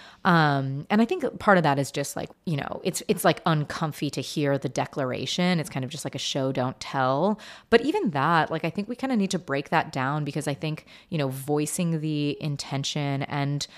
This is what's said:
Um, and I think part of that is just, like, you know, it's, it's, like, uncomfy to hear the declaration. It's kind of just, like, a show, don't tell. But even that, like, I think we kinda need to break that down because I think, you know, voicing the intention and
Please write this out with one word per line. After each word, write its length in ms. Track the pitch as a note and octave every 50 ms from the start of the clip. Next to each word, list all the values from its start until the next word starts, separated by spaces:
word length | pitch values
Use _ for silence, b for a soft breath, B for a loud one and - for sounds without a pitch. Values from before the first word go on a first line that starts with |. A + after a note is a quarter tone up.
| B B B B _
Um, 600 | F#3 F3 E3 D#3 D3 C#3+ C#3 C3+ C3+ C3+ C#3 - -
and 100 | G3 G#3
I 40 | A#3
think 340 | A#3 F#4 F#4 - - - F#3+
part 180 | - G#3+ G3 F3+
of 60 | D#3+
that 160 | D3 C#3 C#3
is 120 | C#3 -
just, 240 | - D3 C#3+ - -
like, 140 | - - - - _ _
you 120 | - D#3 C#3
know, 240 | - - - - -
it's, 200 | F#3 - - - -
it's, 160 | D3+ E3 -
like, 180 | F3 D3+ - -
uncomfy 640 | F3+ D#3+ D3+ D3 - - - E3 D3+ C#3 - D#3 C#3+
to 100 | - C#3+
hear 360 | B2+ - - E3 D3 C#3 C#3 C3+
the 120 | - C#3
declaration. 920 | - C#3 C3 - - D3+ C3+ B2+ A#2+ G2 C3 C3 - - F3+ F3+ F3+ E3
It's 100 | D3 -
kind 140 | - C#3 C3
of 80 | B2+
just, 140 | D3+ C#3+ -
like, 100 | C#3+ -
a 40 | C#3+
show, 320 | - - - C#3+ C3+ C3+
don't 280 | C3+ C#3 B2 C3 C3 -
tell. 600 | - - - C#3 C3 C3 C3+ C#3 E3+ G#3 G#3+ B B B B B B _
But 120 | A#3 A3+
even 300 | - C#4+ F4 G#4+ F#4 A3
that, 380 | C#3+ C#3 C3+ D#3+ E3+ D#3+ D3 -
like, 160 | D#3 D#3 -
I 60 | E3
think 180 | - - G3+ A#3
we 60 | B3
kinda 200 | - - C4 C4
need 140 | G#3+ G3 F#3+
to 80 | - F3
break 300 | F3+ - C#3 C#3 C#3+ -
that 220 | F3+ D#3+ - -
down 320 | - C3+ B2+ C3+ D3 D3+ D3
because 240 | C#3+ - D3+ D3 D3
I 80 | C#3
think, 300 | - - D#3 D#3 - - B B B B B
you 100 | F3+ D#3
know, 80 | C#3 C3+
voicing 760 | C3 C3+ C3+ C#3+ D3 D3 D3+ D3 - - F3 E3 E3 D#3
the 340 | D3+ D#3 D3+ D3 D3 D3 C#3+ -
intention 840 | - D#3 C#3+ C#3+ - - C#3+ C3+ C#3+ - - D3+ C#3+ C#3+ C#3 C3+ C#3
and 420 | - - C#3+ C#3+ C#3 C#3+ C#3+ - B B